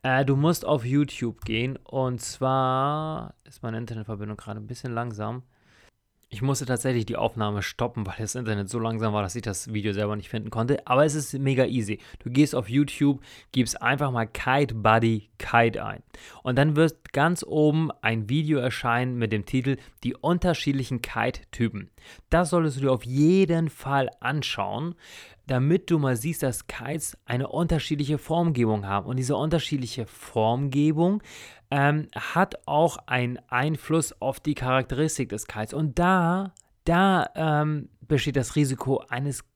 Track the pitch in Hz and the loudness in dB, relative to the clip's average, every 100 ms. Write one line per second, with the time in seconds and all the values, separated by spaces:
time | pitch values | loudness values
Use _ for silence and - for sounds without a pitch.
0 | 131 131 135 135 156 170 - 143 117 139 | 2 2 2 4 2 2 0 0 2 0
1 | 143 - 120 110 - 110 127 135 - 135 | 0 -2 -6 -6 -4 -2 -2 -6 -8 -4
2 | 127 120 - - 131 131 131 131 139 151 | -2 -4 -8 -4 0 2 2 0 0 -2
3 | 156 156 - - _ - 117 113 117 113 | -4 -8 -10 -18 _ -12 -8 -6 -8 -8
4 | 107 104 104 107 - 104 107 120 127 117 | -8 -8 -8 -10 -10 -12 -12 -10 -8 -6
5 | 120 104 107 123 123 _ _ _ _ _ | -6 -6 -8 -8 -12 _ _ _ _ _
6 | _ _ _ 101 135 135 127 123 135 120 | _ _ _ -4 -2 -2 -2 -2 0 0
7 | 107 117 110 - 107 104 - - 120 117 | -2 -2 -2 -2 -2 -2 -6 -4 -4 -4
8 | 101 - 110 127 113 104 95 117 113 113 | -6 -6 -6 -6 -2 -2 -2 -4 -2 -2
9 | 113 104 98 120 107 95 - 107 104 98 | 0 0 -2 -4 -6 -6 -6 -4 -2 -2
10 | 104 107 95 110 104 113 120 139 - 127 | -2 -4 -6 -8 -6 -4 0 0 2 4
11 | 151 151 143 135 139 131 123 123 104 107 | 4 2 -4 -2 0 2 2 2 -2 -6
12 | - - - 127 147 131 101 131 143 - | -10 -14 -2 4 4 2 0 2 2 2
13 | 143 139 - - - - 117 - 117 139 | 2 2 -6 -20 -4 0 0 0 0 0
14 | 143 123 113 - - 135 135 113 107 113 | 0 -2 -4 -4 0 2 2 2 4 6
15 | 117 110 - _ - 117 117 104 107 101 | 4 0 -4 _ 0 4 4 0 -8 -10
16 | - - - - - 123 147 147 160 160 | -16 -20 -20 -10 -2 2 4 4 2 0
17 | - 139 156 175 - 151 151 151 160 - | -6 0 2 0 -2 4 4 4 0 -2
18 | 113 113 104 139 151 147 123 - 123 117 | -2 0 0 0 2 0 0 -2 -2 0
19 | 127 123 113 107 98 131 123 131 - _ | 0 -2 0 -2 0 -2 0 -4 -6 _
20 | 123 - 151 175 180 156 - 139 127 123 | -8 -4 0 2 2 0 0 -2 -2 -6
21 | - 113 117 - - - 117 104 - - | -4 -2 -2 -4 -14 -2 -2 -2 -14 -20
22 | - - _ 165 175 175 160 131 135 127 | -20 -20 _ 2 4 2 2 2 2 2
23 | 117 131 151 190 190 165 160 - 135 139 | 0 4 6 6 4 2 0 -4 -2 0
24 | 131 - 120 147 123 - 98 104 165 175 | 0 -4 -4 -2 -4 -4 -4 -4 -6 -10
25 | - - - - - 127 139 185 - 165 | -18 -20 -20 -20 -2 0 4 2 2 0
26 | 135 120 139 160 135 117 - - 120 151 | 2 0 -2 -2 -4 -4 -10 -12 -8 -6
27 | - - - 123 135 - 170 160 - 147 | -8 -12 -4 -4 -2 -2 0 0 0 -2
28 | 143 151 - 165 170 131 113 107 98 101 | 0 -2 -2 0 2 2 2 2 0 -4
29 | - 127 127 131 156 160 - 143 120 - | -2 -4 0 0 0 0 -2 -4 -4 -8
30 | 107 - - 120 110 123 143 139 151 156 | -10 -12 -4 0 2 2 0 2 2 4
31 | 175 208 - - - - _ 143 143 151 | 2 2 -4 -20 -20 -20 _ 2 2 2
32 | 151 - - 170 190 - - 147 165 - | -2 -10 -4 0 0 -2 -2 2 2 0
33 | - 127 123 123 _ 123 147 156 - 165 | -4 -2 -2 -4 _ -2 0 -2 0 0
34 | - - 131 135 - 147 127 131 127 131 | 0 -4 -4 -4 -4 -2 2 2 2 0
35 | 156 - 123 87 - 107 110 143 156 127 | 0 0 -4 -6 -8 -8 -6 -2 -2 2
36 | 175 185 170 185 196 - _ _ - 170 | 4 4 4 0 -4 -10 _ _ 2 4
37 | 196 185 127 - 160 147 151 151 139 _ | 6 4 0 -2 0 2 0 -2 -6 _
38 | - 143 147 135 120 - 143 131 - 135 | 0 0 2 -2 0 2 2 0 0 -2
39 | - 120 143 131 - | -2 -6 -4 -6 -12